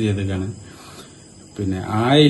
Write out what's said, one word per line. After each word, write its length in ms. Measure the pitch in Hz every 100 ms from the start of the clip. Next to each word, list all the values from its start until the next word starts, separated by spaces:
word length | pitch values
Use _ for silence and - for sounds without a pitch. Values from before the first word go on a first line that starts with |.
ചെയ്തേക്കാണ്. 420 | 107 101 95 95 95 - - - - - - - - - - -
പിന്നെ 260 | 98 92 98 107
ആയ 140 | 120 143